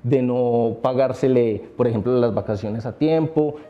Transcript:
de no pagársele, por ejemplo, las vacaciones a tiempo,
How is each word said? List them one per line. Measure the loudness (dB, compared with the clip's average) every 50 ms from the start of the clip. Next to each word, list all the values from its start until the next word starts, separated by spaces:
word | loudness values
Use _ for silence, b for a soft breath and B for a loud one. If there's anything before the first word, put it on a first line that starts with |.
de | 0 2 2 2
no | 2 0 0 0 0 2 2 2 2 0 -2 -2
pagársele, | -2 0 2 2 0 0 0 0 2 2 4 4 2 2 0 -4 -8 -12 -2
por | 0 0
ejemplo, | 0 0 0 0 0 2 2
las | 2 2
vacaciones | 0 -2 -4 -4 -6 -4 -4 -6 -8 -6 -8
a | -10 -4
tiempo, | -2 0 2 2 0 0 0 0 0 -2 -2 -4 B B